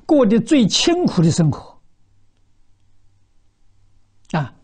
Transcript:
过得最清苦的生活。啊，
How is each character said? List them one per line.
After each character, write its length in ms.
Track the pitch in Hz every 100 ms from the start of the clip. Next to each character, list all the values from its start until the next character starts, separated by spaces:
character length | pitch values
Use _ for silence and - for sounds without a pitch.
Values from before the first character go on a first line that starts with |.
| -
过 200 | 302 233
得 140 | 226
最 280 | - 302 202
清 380 | - - 349 339
苦 160 | -
的 100 | 165
生 200 | 131 160
活。 280 | - - - _ _ _ _ _ _ _ _ _ _ _ _ _ _ _ _ _ _ _ _ _ _ _ _ -
啊， 220 | 165 135 -